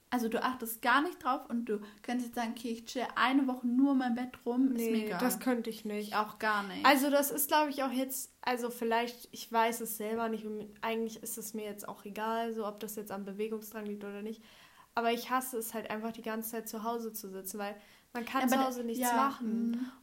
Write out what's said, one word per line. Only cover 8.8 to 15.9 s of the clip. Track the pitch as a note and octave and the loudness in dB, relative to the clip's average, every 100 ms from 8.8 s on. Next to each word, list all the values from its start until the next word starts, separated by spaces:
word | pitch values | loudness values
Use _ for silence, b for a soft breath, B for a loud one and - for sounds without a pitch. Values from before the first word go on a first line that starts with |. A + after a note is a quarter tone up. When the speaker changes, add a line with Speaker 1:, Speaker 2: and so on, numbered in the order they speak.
| A3+ A3+ A#3+ - - | 2 2 2 -4 -14
Speaker 2:
ich | - - | -14 0
weiß | A3+ A3+ A#3 | 4 4 2
es | A3+ - | -4 -4
selber | G#3+ A3+ A3+ | -2 0 0
nicht | A3 | -2
und | G#3+ G#3+ G#3+ - | -4 -8 -8 -6
eigentlich | A3+ A3+ A3+ A3 | -2 0 -2 -4
ist | A3+ - | -8 -8
es | G#3+ | -6
mir | A3 | -6
jetzt | G#3+ G#3 - | -6 -8 -10
auch | G#3 | -12
egal, | G#3 G#3 A3 A3+ A#3 | -10 -4 -2 0 0
so | A3 G#3+ | -2 -4
ob | G#3 | -6
das | G#3 G#3+ | -8 -8
jetzt | G#3 | -8
am | G3 | -6
Bewegungsdrang | G3 G3 G#3+ A3 G#3+ A3+ G#3 | -6 -4 -4 -4 -6 -8 -6
liegt | G#3 | -6
oder | G3+ G3+ | -8 -8
nicht. | G#3+ A3 B B B B B | -8 -10 B B B B B
Aber | - A#3 | 0 2
ich | A#3 A#3 | 2 0
hasse | B3+ C4 A#3 | 0 0 -4
es | A3+ | -4
halt | A3+ G#3+ | -6 -4